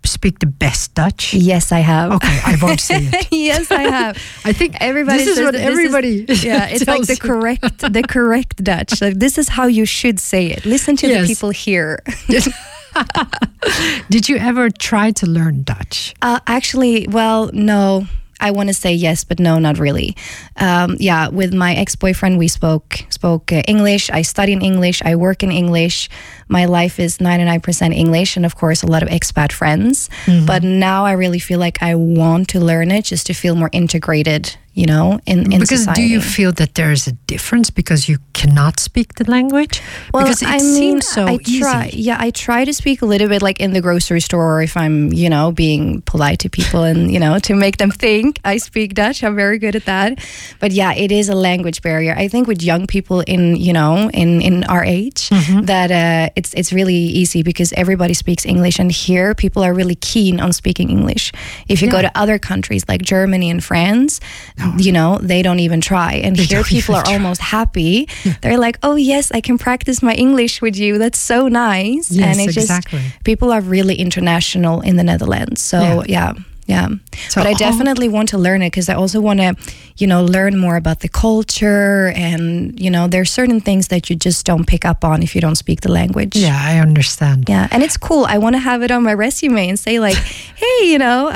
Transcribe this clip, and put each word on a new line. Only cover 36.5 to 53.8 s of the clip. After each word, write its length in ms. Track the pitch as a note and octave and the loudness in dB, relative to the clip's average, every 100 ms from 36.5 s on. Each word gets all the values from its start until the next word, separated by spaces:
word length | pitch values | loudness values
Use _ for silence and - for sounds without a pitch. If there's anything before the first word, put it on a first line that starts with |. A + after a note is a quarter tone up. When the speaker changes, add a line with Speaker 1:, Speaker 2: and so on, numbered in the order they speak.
Speaker 1:
that 220 | E3+ D#3+ - | 2 -2 0
there 160 | D#3 | 0
is 140 | C#3+ C3+ | 0 -2
a 40 | A#2+ - | -8 -8
difference 440 | - - A#3+ A3+ | -8 -2 0 0
because 340 | - E3+ D#3 C#3 | -2 0 0 2
you 100 | D3 - | -2 -4
cannot 460 | - C#3+ C#3+ D3 - | -2 2 4 2 0
speak 360 | - - A3+ - | -4 -2 -4 -4
the 140 | A#3 | 0
language? 520 | B3 C4 C#4 D4+ - - - - | 2 2 0 0 -4 -12 -16 -4
Speaker 2:
Well, 100 | C4 | 0
Speaker 1:
Because 180 | C4+ A#3+ | 2 2
it 40 | - | 0
Speaker 2:
I 100 | C#4 | 2
mean, 160 | C#4+ C#4+ | 2 4
Speaker 1:
seems 320 | C#4+ C#4+ - | 2 0 -2
so 180 | - G3 | -2 0
Speaker 2:
I 100 | B3 - B3+ | 0 0 0
try, 280 | C#4 B3 - | 0 0 -4
Speaker 1:
easy. 140 | - | -4
Speaker 2:
yeah, 140 | A3 A#3 A#3 | -4 -2 -4
I 20 | |
try 320 | A#3 - A#3+ C4+ | -4 -2 0 0
to 60 | |
speak 280 | D4 C#4+ C4+ | -2 -2 0
a 40 | A3+ | 2
little 220 | G3+ G#3 | 2 2
bit, 140 | G3+ | 2
like, 180 | G3 F#3+ | 0 -2
in 140 | G3 | -2
the 80 | F#3 | 0
grocery 400 | F3+ F3 - E3+ | 0 0 0 -2
store, 240 | - F3 E3 D#3+ | 0 0 2 2
or 40 | |
if 160 | D#3+ F3 | 0 -2
I'm, 340 | D#3 D3+ D3 | 0 0 0
you 180 | E3 E3+ | 2 2
know, 220 | D3+ D#3+ | 2 0
being 500 | E3 D#3+ D3+ D3+ - - | 2 0 2 -2 -4 -4
polite 340 | D#3+ C#3+ - | 0 0 0
to 100 | - | -4
people 340 | - F3 F3 | -2 -2 0
and, 280 | E3 E3 E3+ | 2 2 0
you 80 | F#3 | 2
know, 200 | D#3 E3+ | 2 0
to 160 | - G3 | 0 2
make 200 | G3 G3 | 2 0
them 140 | G3+ | -2
think 480 | - A#3+ G#3+ B3 D4 G3+ | 0 0 2 0 -2 -4
I 120 | G#3 | -4
speak 340 | - A3+ G#3+ | -4 -6 -4
Dutch. 300 | G3 G#3 C#4 | -2 -2 -2
I'm 120 | A3 G#3 | -4 0
very 220 | G3+ A3 | 0 0
good 160 | G#3 G#3 | -2 -4
at 100 | - | -2
that. 340 | F#3+ G3+ C4 - - - - | -2 -2 -4 -12 -16 -18 -4
But 120 | G#3 | -2
yeah, 220 | F#3+ F#3+ | 0 0
it 180 | - G3 | 0 0
is 160 | G#3 G#3 | 0 0
a 60 | F#3+ | 0
language 460 | F#3 F3+ F3 D#3+ | 0 0 -4 -6
barrier. 340 | F3 D#3 D#3+ E3 | -4 -2 -2 -2
I 120 | G3 | -2
think 180 | A#3 A#3+ | 0 0
with 140 | G3 | 0
young 260 | E3+ E3+ F#3+ | 0 -2 0
people 320 | G3 F3 F3+ | -4 -2 -2
in, 340 | E3 F3+ F3 E3+ | 0 0 2 2
you 160 | F3+ | 2
know, 360 | E3+ | 2